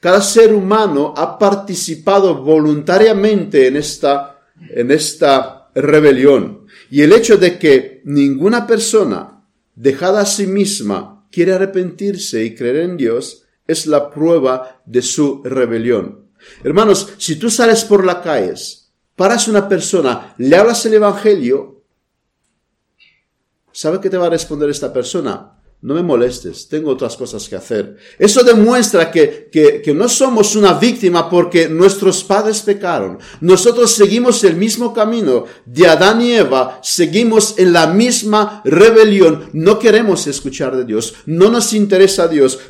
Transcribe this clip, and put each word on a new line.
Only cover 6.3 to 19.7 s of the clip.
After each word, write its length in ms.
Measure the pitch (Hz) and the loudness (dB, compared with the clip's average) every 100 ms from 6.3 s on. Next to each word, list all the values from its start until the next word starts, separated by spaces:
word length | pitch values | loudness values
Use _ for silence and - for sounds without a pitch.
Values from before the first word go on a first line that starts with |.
| 131 80 - _ _ - | 2 -2 -14 _ _ -6
Y 100 | 143 | 2
el 120 | 151 | 4
hecho 260 | 226 226 190 | 4 4 2
de 200 | 175 175 | 2 0
que 440 | 160 131 - - | 2 2 0 -16
ninguna 640 | 147 143 139 135 190 240 226 | -4 -2 0 0 -2 -2 -2
persona 760 | 226 226 220 156 90 - _ _ _ _ | -2 0 0 0 -6 -12 _ _ _ _
dejada 460 | 117 135 135 180 208 | -4 -4 -2 -2 -2
a 60 | 196 | -2
sí 200 | - 190 | -4 -4
misma 800 | 202 190 - 104 175 - - _ | -2 -2 -4 -6 -8 -10 -20 _
quiere 220 | 175 180 | -4 -2
arrepentirse 920 | 185 196 190 180 - 202 185 - 113 | 0 -2 -4 -8 -8 -8 -8 -8 -6
y 100 | 113 | -6
creer 220 | 113 123 147 | -6 -4 -4
en 220 | 180 170 | -4 -4
Dios 460 | 131 151 - - _ _ - | -4 -4 -8 -20 _ _ -8
es 200 | 160 156 | -6 -2
la 240 | 147 - | -2 -2
prueba 720 | 143 160 165 131 131 - _ | -4 0 0 0 -4 -8 _
de 160 | - 120 | -6 -4
su 420 | 123 - 143 135 | -4 -4 -4 -4
rebelión. 840 | 123 131 120 113 117 110 92 - _ _ _ - | -8 -4 -4 -4 -2 -4 -4 -14 _ _ _ -10
Hermanos, 520 | 135 175 220 196 - - | -2 0 2 0 -2 -12
si 200 | - 156 | -10 -6
tú 140 | 226 | -4
sales 340 | 226 226 214 | 0 2 2
por 200 | 220 202 | 2 2
las 120 | 185 175 | 2 -2
calles, 760 | 170 135 92 - - - _ _ _ - | -4 -4 -4 -8 -14 -20 _ _ _ -2
paras 320 | 190 233 220 | 0 0 0
una 200 | 208 | -2
persona, 680 | 196 | 0